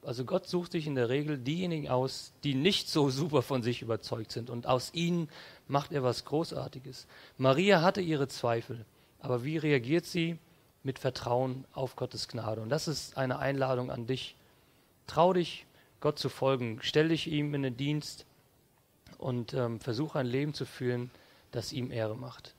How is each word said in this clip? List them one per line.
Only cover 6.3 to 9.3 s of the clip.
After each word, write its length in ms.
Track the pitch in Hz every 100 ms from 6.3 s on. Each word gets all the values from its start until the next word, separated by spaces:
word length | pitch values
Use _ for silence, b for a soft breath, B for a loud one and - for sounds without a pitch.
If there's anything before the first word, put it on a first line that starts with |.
| 147 165 - - - 131 127 - B B B
Maria 440 | 131 135 196 190
hatte 200 | 170 196
ihre 260 | 180 156 135
Zweifel, 580 | - 120 117 - 120 113 b b b
aber 240 | 135